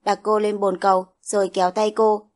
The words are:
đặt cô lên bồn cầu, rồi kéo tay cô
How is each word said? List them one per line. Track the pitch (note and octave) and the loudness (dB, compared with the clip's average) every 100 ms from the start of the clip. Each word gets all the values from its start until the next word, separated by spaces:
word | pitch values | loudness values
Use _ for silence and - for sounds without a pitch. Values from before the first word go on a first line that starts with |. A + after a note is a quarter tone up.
đặt | - G3 | -4 -4
cô | G#3 G#3+ | 0 0
lên | G#3 G#3 | 0 -2
bồn | G3 F#3 | -2 0
cầu, | G3 F#3+ F#3 _ | 2 2 -2 _
rồi | - G#3 F#3+ | -4 -2 -2
kéo | F#3+ F3+ | 0 -2
tay | G3 G#3+ | 0 -2
cô | G#3+ A3 G#3 - | 2 0 0 -6